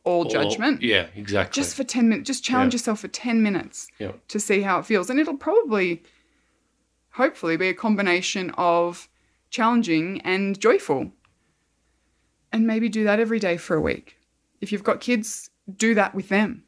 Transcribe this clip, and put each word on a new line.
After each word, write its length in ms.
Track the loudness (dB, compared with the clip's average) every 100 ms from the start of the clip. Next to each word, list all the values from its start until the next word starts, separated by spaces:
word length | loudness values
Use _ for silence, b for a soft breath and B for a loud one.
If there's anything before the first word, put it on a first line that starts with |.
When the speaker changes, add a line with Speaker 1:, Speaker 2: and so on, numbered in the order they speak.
Speaker 1:
all 220 | 0 0 2
Speaker 2:
Or 40 |
Speaker 1:
judgment." 520 | 0 0 0 0 0
Speaker 2:
yeah, 260 | 2 2 0 -8
exactly. 440 | -4 -2 0 -2
Speaker 1:
Just 140 | -4 -4
for 80 |
ten 260 | -4 2 2
minutes. 180 | 2 -2
Just 160 | -6
challenge 300 | -2 0 2
Speaker 2:
Yeah. 20 | 0
Speaker 1:
yourself 220 | -2 -4
for 80 | -6
ten 340 | -10 -2 0
minutes 460 | 2 0 -6 -12 -18 _
Speaker 2:
Yeah. 120 | -10 -10 -10
Speaker 1:
to 120 | -6
see 220 | 0 0
how 180 | 2 -2
it 60 | 0
feels. 240 | 0 2
And 100 | 0
it'll 180 | 0 -2
probably, 640 | 0 2 2 0 0 -2 b b b b b b b _ _ _ _
hopefully, 440 | 0 0 0 -2 0
be 120 | -2
a 40 |
combination 760 | -2 0 2 2 0 0 -4 -6 0
of 520 | 2 4 2 -4 -16 _ _ _ _
challenging 720 | 0 2 2 2 0 0 -4
and 380 | -2 -2 0 0
joyful. 520 | 2 2 2 -2 -4 -12 _ _ _ _ _ _ _ _ _ _ _ _ _
And 140 | 0 2
maybe 200 | 2 0
do 140 | 2
that 160 | 2 4
every 200 | 2 0
day 180 | 0 -2
for 180 | 0 0
a 60 |
week. 360 | 0 -2 -8 _ _ _ _ _
If 100 | -6
you've 120 | -2
got 180 | -2 -2
kids, 480 | 0 -2 -2 -8 -12 _ -20 -2
do 180 | 2 4
that 200 | 2 -2
with 140 | -2
them. 340 | 0 0 -2